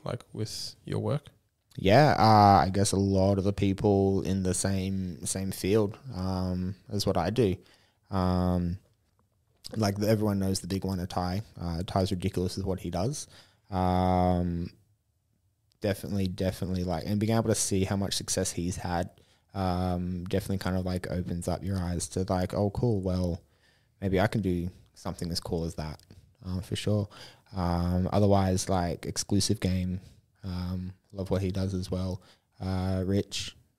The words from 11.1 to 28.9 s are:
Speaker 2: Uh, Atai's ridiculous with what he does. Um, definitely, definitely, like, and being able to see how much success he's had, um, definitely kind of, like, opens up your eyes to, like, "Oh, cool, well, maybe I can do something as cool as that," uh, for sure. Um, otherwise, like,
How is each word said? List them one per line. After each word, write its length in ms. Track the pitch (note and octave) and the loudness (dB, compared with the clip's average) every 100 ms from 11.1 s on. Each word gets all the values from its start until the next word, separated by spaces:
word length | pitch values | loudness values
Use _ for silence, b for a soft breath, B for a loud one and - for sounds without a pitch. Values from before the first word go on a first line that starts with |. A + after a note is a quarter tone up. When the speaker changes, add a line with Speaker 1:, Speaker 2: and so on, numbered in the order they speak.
| - F2+ F#2 - - | -4 -2 -4 -6 -8
Speaker 2:
Uh, 180 | E2+ E2 | -6 -6
Atai's 300 | - G2 F#2 | -2 0 0
ridiculous 460 | F#2 F#2+ - F2+ - | 0 -2 -2 -2 -2
with 80 | F#2+ | -4
what 160 | F#2 | -4
he 80 | F2+ | -4
does. 380 | F2 G#2+ D3+ - B B B _ | -4 -4 -4 -12 B B B _
Um, 1000 | F#2+ F#2 F2+ F#2 F#2 F2+ F2+ F2 E2+ F2 - _ _ _ _ _ _ _ _ _ _ | -2 2 2 4 4 4 2 0 -4 -6 -12 _ _ _ _ _ _ _ _ _ _
definitely, 480 | G#2 F#2+ - G2 F#2+ | -2 -2 -2 -2 -2
definitely, 560 | F2+ F#2+ - F2 F#2 | -2 -2 -2 -4 -4
like, 220 | F2+ E2 - | -2 -4 -2
and 140 | G#2 | 0
being 140 | G#2+ A2+ | 2 2
able 80 | A2+ | 2
to 60 | G#2 | 0
see 300 | - G2 F#2 | 0 0 0
how 100 | G2+ | 0
much 200 | F#2+ - | -2 -4
success 360 | - - F#2 | -4 -2 -2
he's 240 | - E2+ F#2 | -2 -4 -4
had, 340 | F2+ F2 F2+ - b b b | -2 -2 -4 -8 b b b
um, 720 | G2 F#2 F2+ F#2 F2+ F2+ F2+ F2 | -4 -2 0 -2 -2 -4 -6 -2
definitely 320 | F#2+ - F#2+ | -2 -2 -4
kind 180 | F2+ F#2 | -2 -2
of, 100 | F#2 | -2
like, 240 | F#2 - | -4 -4
opens 380 | F2 F2+ F2 F2+ | -4 -4 -4 -4
up 160 | F2 | -4
your 140 | F#2 F#2+ | -2 -4
eyes 320 | F2 F2 - | -2 -4 -4
to, 160 | - F#2 | -4 -2
like, 260 | F#2 F2+ | -2 -2
"Oh, 180 | - G#2 | 0 -2
cool, 280 | - B2 G#2 | 0 0 0
well, 420 | F#2 F2+ F2+ E2 b b b b b _ | 0 0 0 -2 b b b b b _
maybe 180 | G2 F#2 | 0 2
I 80 | G#2 | 2
can 140 | A#2 | 2
do 280 | F#2+ F2 F2 - - - | 0 0 -2 -8 -20 -12
something 360 | F#2 F2 F2 | -10 -8 -6
as 80 | E2 | -6
cool 240 | - F2 | -4 -4
as 120 | E2 - | -4 -6
that," 260 | D#2 C#2+ - - - _ F#2 | -10 -10 -16 -20 -20 _ -6
uh, 140 | F#2 | -6
for 140 | - - | -4 -4
sure. 320 | - G#2 G2+ B B B _ G2 | 0 0 -2 B B B _ -4
Um, 540 | F2 F2 F2 F2+ F#2 | 0 0 2 2 2
otherwise, 560 | G2+ G#2 G2 F#2+ F#2 - | 4 4 4 4 0 0
like, 380 | F#2+ F2 | -2 -2